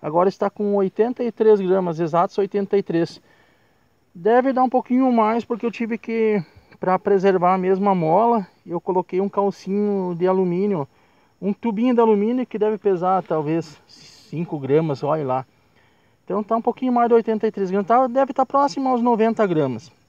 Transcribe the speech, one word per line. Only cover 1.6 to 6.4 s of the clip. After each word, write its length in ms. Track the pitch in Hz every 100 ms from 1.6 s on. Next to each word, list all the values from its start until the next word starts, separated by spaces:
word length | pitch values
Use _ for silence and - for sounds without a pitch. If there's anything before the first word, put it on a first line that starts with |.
| 190 190 180 160
exatos 380 | 170 165 190 -
oitenta 400 | 196 202 202 202
e 60 |
três. 360 | 196 170 165 - _ _ _ _ _ _ _ _ _
Deve 400 | 185 175 240 262
dar 80 | 254
um 80 | 254
pouquinho 420 | 254 - 247 262
mais, 320 | 233 214 233
porque 220 | 220 233 233
eu 60 |
tive 260 | - 233 226
que, 460 | - 226 220 208